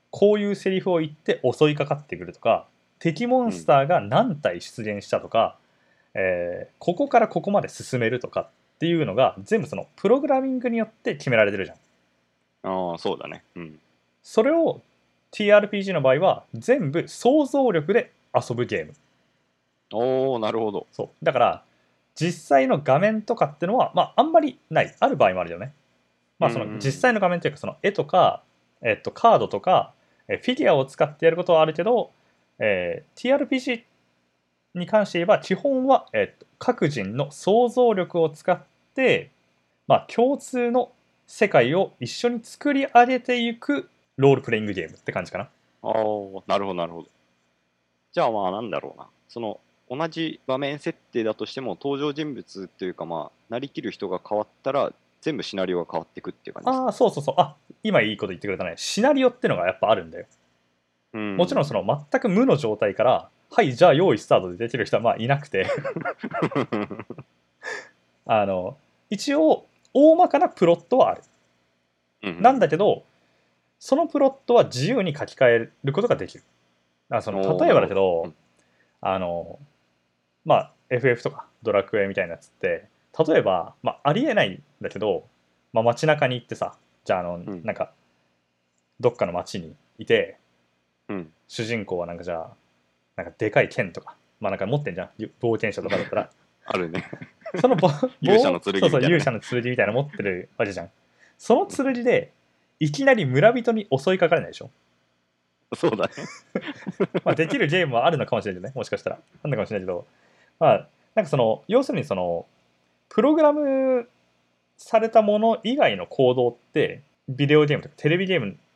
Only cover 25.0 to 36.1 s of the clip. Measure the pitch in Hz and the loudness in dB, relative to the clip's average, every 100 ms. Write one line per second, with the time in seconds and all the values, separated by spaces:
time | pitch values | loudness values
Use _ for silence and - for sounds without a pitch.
25 | 277 165 104 92 85 85 131 - _ _ | 0 4 2 2 -4 -8 -12 -16 _ _
26 | _ _ _ - 151 113 104 107 131 139 | _ _ _ -2 -2 -2 -6 -6 -6 0
27 | 254 220 185 175 156 151 - - 196 196 | 0 2 0 0 -4 -6 -10 -6 -4 -2
28 | 147 - 120 - _ _ _ _ 120 104 | 0 4 4 2 _ _ _ _ -4 -2
29 | - - 233 175 101 104 190 160 95 _ | -6 2 4 4 2 -2 2 2 0 _
30 | _ _ - 101 - 254 233 156 135 - | _ _ -8 -4 -2 0 2 2 0 -2
31 | 151 151 165 165 175 160 160 156 185 240 | -4 2 2 2 4 4 4 0 0 0
32 | - _ _ _ _ - 110 95 87 82 | -2 _ _ _ _ -2 0 0 -2 -6
33 | - - 247 277 285 262 254 233 _ _ | -12 -6 0 0 0 -4 -4 -8 _ _
34 | _ _ _ _ _ _ _ 180 180 214 | _ _ _ _ _ _ _ -10 0 0
35 | 202 175 170 196 - 190 285 262 262 254 | 2 0 2 2 2 -2 0 0 2 2
36 | - | 0